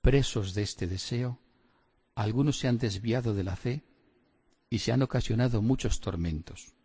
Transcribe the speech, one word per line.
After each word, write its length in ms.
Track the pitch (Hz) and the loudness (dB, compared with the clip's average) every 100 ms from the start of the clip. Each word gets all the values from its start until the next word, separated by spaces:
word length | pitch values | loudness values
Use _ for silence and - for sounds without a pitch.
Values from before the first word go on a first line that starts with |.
Presos 540 | - 139 131 117 98 | 6 6 4 0 -2
de 80 | 95 | -2
este 240 | 104 - 90 | -4 -4 -6
deseo, 540 | 92 - 120 123 123 _ _ _ _ _ _ _ | -4 -4 -4 -4 -8 _ _ _ _ _ _ _
algunos 440 | - 107 117 143 135 | -4 -2 2 2 2
se 100 | 131 | 0
han 100 | 117 | 0
desviado 560 | 120 95 113 120 120 | 0 -2 -2 0 0
de 80 | 101 | -2
la 140 | 92 92 | -2 -4
fe 280 | 123 135 - _ _ _ _ _ _ _ _ | -4 -4 -8 _ _ _ _ _ _ _ _
y 80 | 113 | -4
se 140 | - | 0
han 100 | 120 | 2
ocasionado 600 | 135 127 - 110 123 117 | 2 0 0 2 2 2
muchos 380 | 107 127 120 - | 2 2 2 0
tormentos 720 | - 92 85 78 - - - _ | -2 -2 -2 -4 -8 -18 -20 _